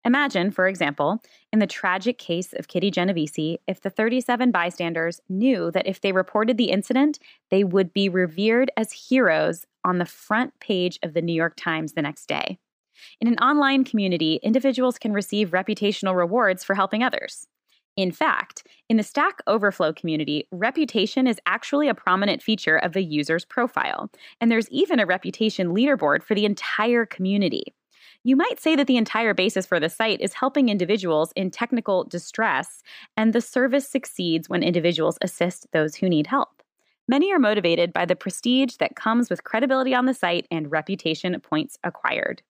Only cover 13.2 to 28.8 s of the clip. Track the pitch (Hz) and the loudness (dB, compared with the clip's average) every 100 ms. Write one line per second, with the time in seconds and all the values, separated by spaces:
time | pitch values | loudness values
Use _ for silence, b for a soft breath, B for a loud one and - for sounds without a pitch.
13.2 | 226 220 247 294 277 269 262 220 190 175 | -2 2 2 4 4 2 2 0 0 0
14.2 | 160 160 214 254 269 247 254 240 220 202 | 0 0 2 2 2 2 0 -2 -4 -4
15.2 | 196 208 196 185 185 208 202 185 196 180 | -2 -2 0 0 -2 -2 -2 -2 -2 0
16.2 | 175 226 208 185 - 196 196 214 254 - | 0 2 2 0 -2 0 0 0 -2 -4
17.2 | - - - _ _ _ _ - 185 165 | -10 -16 -20 _ _ _ _ -4 -4 0
18.2 | 214 - - - _ b _ 220 208 - | -2 0 -6 -12 _ b _ 0 0 0
19.2 | 339 - - 214 202 - 160 - 170 156 | 0 -2 -2 0 0 0 -2 -2 -4 -2
20.2 | 147 147 - 180 220 294 285 220 196 269 | -2 -4 -6 -4 -4 -2 -2 0 -2 0
21.2 | 262 226 - 208 - 285 294 220 - 185 | 0 0 -2 -4 -2 0 0 0 0 0
22.2 | 202 - - 220 - 156 170 180 175 151 | 0 -2 -2 -2 2 2 2 -2 -2 -2
23.2 | 143 165 - - 240 - - - - B | 0 -2 -2 -4 -2 -2 -4 -4 -10 B
24.2 | B B 233 226 214 - 392 285 185 180 | B B 2 2 0 -2 0 2 0 0
25.2 | 185 - 220 - 180 185 277 269 147 143 | -4 -2 -2 0 -2 2 2 2 2 0
26.2 | - 208 208 202 - - 226 240 226 - | 0 0 0 -2 -4 -2 2 2 0 -4
27.2 | 185 202 180 - - _ _ b b b | -2 0 0 -2 -10 _ _ b b b
28.2 | 240 269 415 - 320 311 | 2 4 2 0 2 2